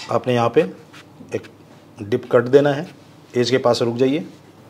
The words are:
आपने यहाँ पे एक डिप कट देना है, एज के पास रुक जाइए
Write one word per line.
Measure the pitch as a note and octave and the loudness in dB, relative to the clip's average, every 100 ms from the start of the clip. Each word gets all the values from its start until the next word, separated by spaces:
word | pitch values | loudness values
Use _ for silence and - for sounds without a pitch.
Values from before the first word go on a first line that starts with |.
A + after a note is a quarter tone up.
| - | -4
आपने | A#2 B2+ | -4 0
यहाँ | B2 A#2 | 0 2
पे | D3+ F#3 - - - - - - D3+ | 2 0 -6 -20 -20 -20 -20 -10 -10
एक | - - - - - - | -10 -20 -20 -20 -20 -14
डिप | G#2 B2 - | -4 -4 0
कट | B2 | 0
देना | A#2+ C#3 C#3+ | 4 4 4
है, | C#3 F3+ - - - - B2 | -2 -6 -16 -20 -20 -8 -2
एज | A#2 | 0
के | B2+ | 2
पास | B2 A#2 | 2 0
रुक | A#2 A#2 | 0 0
जाइए | C3 D3+ F#3 - - - | 0 0 -6 -18 -20 -20